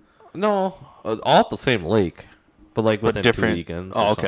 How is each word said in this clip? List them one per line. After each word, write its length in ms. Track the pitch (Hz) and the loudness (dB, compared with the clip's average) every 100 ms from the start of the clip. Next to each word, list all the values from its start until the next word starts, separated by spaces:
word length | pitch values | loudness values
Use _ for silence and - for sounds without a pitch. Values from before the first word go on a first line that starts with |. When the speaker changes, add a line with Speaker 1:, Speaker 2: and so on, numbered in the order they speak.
| _ _ - | _ _ -18
Speaker 1:
No, 420 | 160 208 202 190 190 - - | -4 -2 0 -4 -6 -20 -12
uh, 140 | - 113 | -6 -4
all 180 | 123 165 | 4 4
at 80 | 226 | 4
the 80 | 110 | -2
same 260 | - 113 | 0 0
lake, 420 | 82 110 87 - - _ _ _ - | 2 2 2 -4 -20 _ _ _ -8
but, 100 | - 110 | -2 0
like, 160 | 107 | 2
Speaker 2:
But 60 | 117 | 0
Speaker 1:
within 160 | 107 | 2
Speaker 2:
different 280 | 117 117 117 | 0 2 0
Speaker 1:
two 60 | 92 | -2
weekends 400 | 82 85 92 113 | -6 -10 -6 0
Speaker 2:
Oh, 60 | 104 | 0
Speaker 1:
or 40 | |
Speaker 2:
okay. 100 | 107 | 0